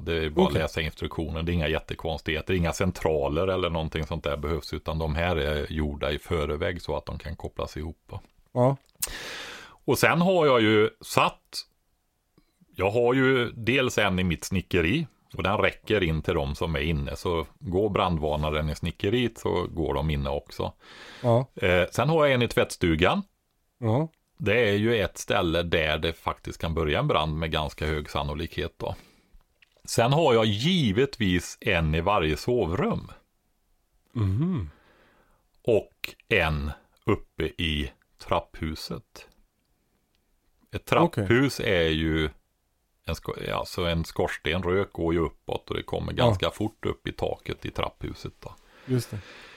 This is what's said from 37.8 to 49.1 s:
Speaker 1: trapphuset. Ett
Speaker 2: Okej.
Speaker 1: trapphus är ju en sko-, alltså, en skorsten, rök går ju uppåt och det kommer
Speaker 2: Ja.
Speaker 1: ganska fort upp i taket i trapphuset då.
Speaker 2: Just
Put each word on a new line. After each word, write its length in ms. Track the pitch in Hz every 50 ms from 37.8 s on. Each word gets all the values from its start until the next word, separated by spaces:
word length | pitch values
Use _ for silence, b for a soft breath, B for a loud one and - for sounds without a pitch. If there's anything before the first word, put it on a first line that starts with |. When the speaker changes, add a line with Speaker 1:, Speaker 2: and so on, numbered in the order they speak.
| 71 69 - _ _ _ _ _ - -
Speaker 1:
trapphuset. 1000 | 95 87 - - - - 80 78 80 - - - 165 - - _ _ - - - _ _ _ _ _ _ _ _ _ _ _ _ _ _ _ _ _ _ _ _ _ _ _ _ _ _ _ _
Ett 220 | - 98 - - -
Speaker 2:
Okej. 340 | 120 170 170 - - 104 92
Speaker 1:
trapphus 320 | 113 123 139 135 - -
är 300 | - - 98 87 82 80
ju 400 | 80 80 80 80 78 80 78 76 - - _ _ _ _ _ _ _ _ _ _ _ _ _
en 100 | - 82
sko-, 380 | - - - - - - - 50
alltså, 320 | 50 57 - - - 87
en 180 | 85 85 82 80
skorsten, 600 | - - - 92 82 - - - 76 78 92 90
rök 280 | 87 90 98 98 -
går 220 | - - 85 82 85
ju 60 | 87
uppåt 500 | 80 78 - - _ - - - - -
och 60 | -
det 80 | - -
kommer 300 | - - 85 - - - -
Speaker 2:
Ja. 80 | -
Speaker 1:
ganska 240 | 117 107 90 - 82
fort 340 | - - 107 107 - _ -
upp 220 | - 82 - - -
i 40 |
taket 540 | - - - - - - _ - - - -
i 60 | -
trapphuset 600 | - - - - - _ - - - - - - - _
då. 160 | - - - b b b b b -
Speaker 2:
Just 280 | - 127 123 117 -